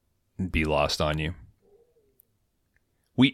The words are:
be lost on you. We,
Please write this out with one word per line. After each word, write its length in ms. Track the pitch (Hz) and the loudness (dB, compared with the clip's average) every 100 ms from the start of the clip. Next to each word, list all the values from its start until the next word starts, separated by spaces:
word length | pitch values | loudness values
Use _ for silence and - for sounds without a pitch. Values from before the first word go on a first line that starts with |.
| _ _ _ - 92 | _ _ _ -10 -4
be 120 | 82 | -2
lost 360 | 78 73 71 - | 0 0 0 0
on 180 | 78 78 | -2 -2
you. 160 | 78 90 - _ _ - _ _ _ _ _ _ _ _ _ _ _ _ _ - | -4 -8 -16 _ _ -20 _ _ _ _ _ _ _ _ _ _ _ _ _ 2
We, 160 | 135 | 2